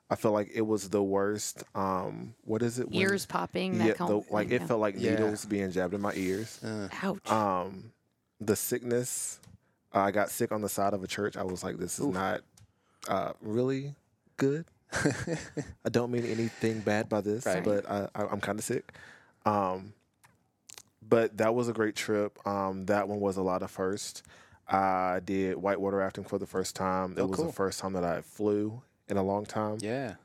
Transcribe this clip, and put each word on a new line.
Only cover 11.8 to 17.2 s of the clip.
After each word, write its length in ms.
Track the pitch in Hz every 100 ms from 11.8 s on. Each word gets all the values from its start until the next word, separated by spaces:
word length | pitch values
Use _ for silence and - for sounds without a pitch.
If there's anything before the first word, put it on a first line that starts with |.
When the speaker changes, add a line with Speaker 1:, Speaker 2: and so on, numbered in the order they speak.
| 87 -
Speaker 1:
is 60 | -
Speaker 3:
Oof. 80 |
Speaker 1:
not, 280 | 92 95 - - - - _ _ _ -
uh, 240 | 98 - -
really 520 | 107 113 127 135 143 143 _ _ _ -
good." 280 | 135 151 165 _
Speaker 3:
<laughs> 140 | _
Speaker 1:
I 960 | - 147 - - 160 - - - - 117
don't 220 | 117 120
mean 140 | 120 117
anything 540 | 110 113 - 113 110
bad 280 | 104 104 107
by 120 | 107